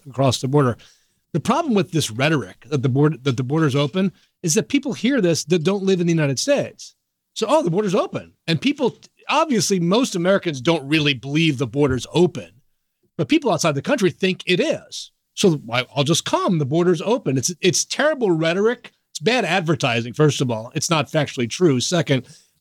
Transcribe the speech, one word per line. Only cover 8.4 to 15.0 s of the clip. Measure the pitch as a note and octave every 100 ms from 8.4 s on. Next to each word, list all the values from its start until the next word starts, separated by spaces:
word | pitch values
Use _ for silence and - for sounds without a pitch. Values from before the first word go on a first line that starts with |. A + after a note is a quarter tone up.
| -
And | E3
people, | C#4 C#4+ A#3+ - - _ -
obviously, | C4+ D#4+ A3 - G3
most | E3+ A3 C4+ F#3
Americans | F3 G3 F3 C3+
don't | A#2+ E3 C#3
really | D#3 D3
believe | B2+ C#3 D3+ E3 B2+
the | B2+
border's | C#3 C#3+ B2+ -
open, | D#3+ F3+ - - _ _ _ _ _ _ -
but | D#3
people | D#4 C4
outside | F3 E3 C#3+
the |
country | G3 C#4 F3+
think | - F#3+ F#3 -
it | F3+
is. | D4+ - - -